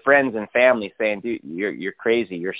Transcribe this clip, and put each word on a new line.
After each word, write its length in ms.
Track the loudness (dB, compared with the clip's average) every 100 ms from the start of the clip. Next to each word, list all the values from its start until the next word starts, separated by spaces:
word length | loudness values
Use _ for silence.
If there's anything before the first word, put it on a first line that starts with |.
friends 320 | 4 4 4 -4
and 120 | -4
family 420 | 4 4 4 -2 -4
saying, 220 | -4 -2
"Dude, 200 | -6 -8
you're, 300 | -8 -6 -6
you're 180 | -6 -10
crazy." 440 | -4 0 0 0 -6
Your 180 | -8